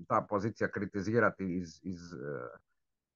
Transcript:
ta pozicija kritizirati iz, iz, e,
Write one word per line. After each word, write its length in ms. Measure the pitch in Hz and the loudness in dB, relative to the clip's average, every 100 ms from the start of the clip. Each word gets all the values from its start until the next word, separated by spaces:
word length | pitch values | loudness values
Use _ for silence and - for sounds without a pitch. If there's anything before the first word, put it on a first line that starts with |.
| 85 | 0
ta 180 | 110 - | 0 2
pozicija 420 | 104 107 - 101 | 0 0 0 -2
kritizirati 840 | 107 101 101 95 117 104 - 95 87 | 0 -4 -2 2 4 4 4 -2 -2
iz, 220 | 85 - | -4 -10
iz, 300 | 92 87 87 | -10 -10 -10
e, 40 | 78 71 67 60 92 _ _ _ _ _ | -10 -8 -6 -8 -14 _ _ _ _ _